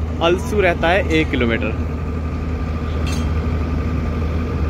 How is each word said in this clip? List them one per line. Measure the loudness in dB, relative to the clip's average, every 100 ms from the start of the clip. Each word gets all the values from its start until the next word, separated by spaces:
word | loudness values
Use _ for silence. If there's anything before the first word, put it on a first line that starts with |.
| -4 0
अलसू | 2 2 2 2
रहता | 2 4 2
है | 2 4
एक | 2 2
किलोमीटर। | 2 2 2 0 -2 -4 -4 -4 -4 -4 -4 -4 -4 -4 -4 -2 -2 -2 0 0 0 0 0 0 0 0 -2 -2 0 0 0 -2 0